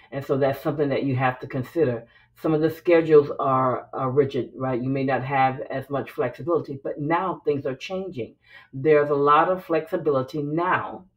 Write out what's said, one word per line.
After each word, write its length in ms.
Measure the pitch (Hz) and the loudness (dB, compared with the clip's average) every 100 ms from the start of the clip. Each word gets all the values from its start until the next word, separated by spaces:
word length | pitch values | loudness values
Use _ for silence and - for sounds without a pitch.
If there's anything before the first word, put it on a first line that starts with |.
| _ | _
And 120 | 139 | -10
so 140 | - 135 | -4 0
that's 240 | 139 131 | 0 0
something 260 | 156 143 143 | -4 -2 0
that 160 | 131 | 0
you 100 | 139 127 | 0 0
have 240 | 131 127 | 0 -2
to 60 | 139 | -6
consider. 600 | 131 123 170 143 117 - _ _ _ | -8 -4 0 0 0 -8 _ _ _
Some 140 | 165 | 0
of 60 | 156 | 2
the 100 | 156 | 0
schedules 600 | - - 165 160 151 139 - | 0 2 4 8 6 6 0
are, 500 | 170 160 - - - | 0 2 2 -2 -6
are 180 | - 131 | -6 -2
rigid, 420 | 135 131 131 113 | 0 0 -2 -6
right? 260 | - 131 123 | -6 -4 -4
You 80 | 131 | -2
may 160 | 135 | -2
not 180 | 135 127 | -2 -2
have 360 | 131 139 131 131 - | -2 0 0 0 -8
as 180 | 135 127 | -8 -6
much 200 | 139 131 | -6 -4
flexibility, 680 | - 127 - 135 160 - 135 | -4 -4 -4 -2 -2 -2 -8
but 180 | - - | -8 -6
now 420 | 147 175 190 160 | -2 -2 -2 -4
things 220 | - 143 135 | -2 -2 -4
are 80 | |
changing. 600 | 131 - 190 190 131 110 - _ - - | -8 -8 -8 -8 -8 -10 -14 _ -20 -16
There's 380 | 131 147 147 147 | -2 4 4 4
a 40 | |
lot 360 | 143 147 151 175 | 2 4 6 4
of 140 | 185 | 0
flexibility 800 | - 160 156 180 156 135 127 156 | -2 -2 -2 -4 0 0 -2 -6
now, 600 | 143 156 180 170 - - - | -4 -2 0 -2 -4 -12 -18